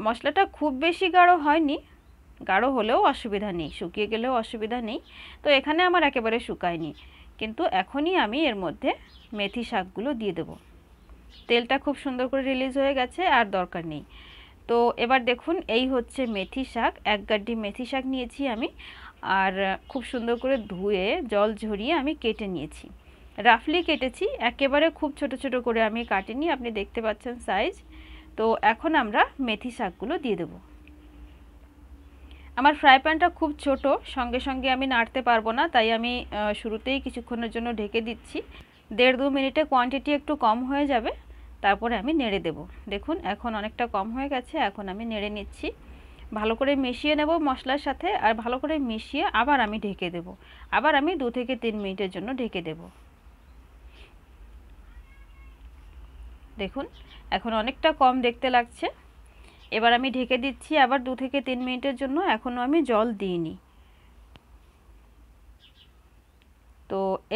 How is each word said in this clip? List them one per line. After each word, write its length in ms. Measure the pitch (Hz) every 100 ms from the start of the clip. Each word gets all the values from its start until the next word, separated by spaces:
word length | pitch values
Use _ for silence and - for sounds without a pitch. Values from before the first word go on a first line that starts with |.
মশলাটা 380 | 214 233 277 339 392 -
খুব 160 | 302 262
বেশি 220 | 330 339 370 359
গাঢ় 160 | 349 349
হয়নি, 320 | 294 320 294 294 - - - - - - -
গাঢ় 180 | 190 254 254
হলেও 220 | 214 330 370
অসুবিধা 380 | - 220 202 208 175
নেই, 120 | 147 -
শুকিয়ে 280 | 175 214 208
গেলেও 200 | 226 247 247
অসুবিধা 360 | 226 226 220 247 220
নেই। 100 | 277 - - - -
তো 60 | 294 277
এখানে 220 | 277 320 359
আমার 140 | 349 285
একেবারে 280 | 254 220 226 -
শুকায়নি, 460 | 170 175 165 160 - - - - -
কিন্তু 240 | 220 220 359 185
এখনই 320 | 190 277 330 359
আমি 140 | 214 269 302
এর 60 | 202
মধ্যে 260 | 170 - 277 508 - - - 208
মেথি 260 | 196 240 220
শাকগুলো 400 | 208 185 185 262 233
দিয়ে 140 | 202 165
দেবো। 160 | 151 - - - - - - - - - -
তেলটা 280 | 233 240 277
খুব 100 | 294 269
সুন্দর 220 | 277 247 254
করে 120 | 269 262
রিলিজ 220 | 262 262 269
হয়ে 140 | 269 262
গেছে, 220 | 247 339 359 247
আর 80 | 208 190
দরকার 260 | 180 175 160
নেই। 120 | 147 - - - - - - -
তো 80 | 233 240 -
এবার 160 | 240 262 233
দেখুন, 260 | 247 - 339 - 226
এই 80 | 262
হচ্ছে 260 | 254 233 - 247 202
মেথি 280 | 185 269 254
শাক, 200 | 226 269 - 202
এক 80 | 208 202
গাড্ডি 240 | 214 208 226
মেথি 200 | 202 202 240
শাক 140 | 269 262
নিয়েছি 280 | 262 233 - 277
আমি, 140 | 220 294 - - - - - - 190
আর 120 | 190 190 190 190 -
খুব 120 | 262 226
সুন্দর 240 | 247 233 233
করে 140 | 262 269 202
ধুয়ে 320 | 180 202 190 196 349 240
জল 180 | 208 214 214
ঝরিয়ে 300 | 220 202 240 330
আমি 120 | 269 311
কেটে 240 | 226 214 202
নিয়েছি, 320 | 165 151 - - - - - - - 233
রাফলি 340 | 233 - 349 339
কেটেছি, 360 | 294 254 - 415 508 240
একেবারে 360 | 247 269 285 320 -
খুব 120 | 294 -
ছোট 140 | 277 262
ছোট 120 | 269 247 247
করে 140 | 233 220
আমি 120 | 226 233
কাটিনি, 340 | 196 196 254 330 254
আপনি 120 | 240 220
দেখতে 200 | 202 233 220
পাচ্ছেন 280 | 208 247 240 -
সাইজ। 280 | 196 294 - - - - - - -
তো 60 | 226 - 208
এখন 180 | 226 320 311
আমরা 200 | 220 262 508 - 247
মেথি 240 | 214 247 233
শাকগুলো 360 | 196 - 226 339
দিয়ে 120 | 262 175
দেব। 120 | 160 175 - - - - - - - - - - - - - - - - - - - -
আমার 160 | 285 294
ফ্রাই 180 | 285 269
প্যানটা 240 | 311 311 349 -
খুব 120 | 311 294
ছোট, 200 | 285 269 269 370 - 269
সঙ্গে 240 | 240 247 277
সঙ্গে 220 | 262 262 254
আমি 100 | 269
নাড়তে 260 | 240 226 262 247
পারবো 220 | 226 220 240
না, 60 | 330
তাই 140 | 240 220 226
আমি, 140 | 240 247
আহ, 300 | - 208 208 208
শুরুতেই 380 | 226 214 254 269
কিছুক্ষণের 460 | 262 240 233 233 233
জন্য 140 | 233 240 220
ঢেকে 200 | 202 226 226
দিচ্ছি। 300 | 226 - 403 - - - - - 220
দেড় 180 | 254 254
দু 60 | 277 269
মিনিটে 260 | 269 302 302
কোয়ান্টিটি 400 | 254 247 269 294 285
একটু 140 | 302 294
কম 140 | 226 233 254
হয়ে 160 | 285 285
যাবে, 180 | 240 262 - - - - -
তারপরে 300 | 196 202 233 220
আমি 100 | 247 320
নেড়ে 200 | 233 196 165
দেব। 120 | 147 180 - 214
দেখুন 240 | 202 - 359 185
এখন 180 | 202 240 214
অনেকটা 240 | 214 - 240
কম 120 | 202 220 254
হয়ে 120 | 277
গেছে, 200 | 254 254 311 208
এখন 160 | 214 196
আমি 120 | 202 233
নেড়ে 180 | 214 208 208
নিচ্ছি, 300 | 196 - 330 - - - - - - 214
ভালো 140 | 220 226
করে 140 | 269 277
মিশিয়ে 300 | 254 240 294 302
নেব 100 | 302 330 285
মশলার 340 | 262 262 285 285
সাথে, 220 | 262 349 427
আর 80 | 220 220
ভালো 140 | 240 254
করে 120 | 294 311 247
মিশিয়ে 340 | 220 - 277 392 214
আবার 180 | 254 277 208
আমি 100 | 214
ঢেকে 240 | 202 185 175
দেব, 120 | 175 180 190 - - - 196
আবার 160 | 294 285
আমি 120 | 302 330
দু 60 | 240 247
থেকে 180 | 247 240
তিন 100 | 226 214
মিনিটের 280 | 196 190 190
জন্য 140 | 185 214 262
ঢেকে 200 | 226 180 170
দেব। 120 | 165 175 - - - - - - - - - - - - - - - - - - - - - - - - - - - - - - - - - - - - -
দেখুন 220 | 190 269 370 - - - - 190
এখন 160 | 233 220
অনেকটা 260 | 226 - 320 311
কম 140 | 254 254 240
দেখতে 220 | 233 262 247
লাগছে, 300 | 240 - 339 - - - - - - - - 220
এবার 160 | 233 240
আমি 100 | 269 254
ঢেকে 200 | 240 254
দিচ্ছি 280 | 269 233 - 311
আবার 140 | 247 269 247
দু 60 | 247
থেকে 160 | 262 277 262
তিন 100 | 247 254
মিনিটের 300 | 247 277 262
জন্য, 140 | 269 302 370 220
এখনও 240 | 254 247 247
আমি 120 | 330 254
জল 180 | 214 240 196
দিইনি। 340 | 196 175 160 185 _ - - - - - - - _ - - _ - - - - - - - - - _ - _ _ _ _ _ _ _ _ - -
তো 80 | 196 190 190 -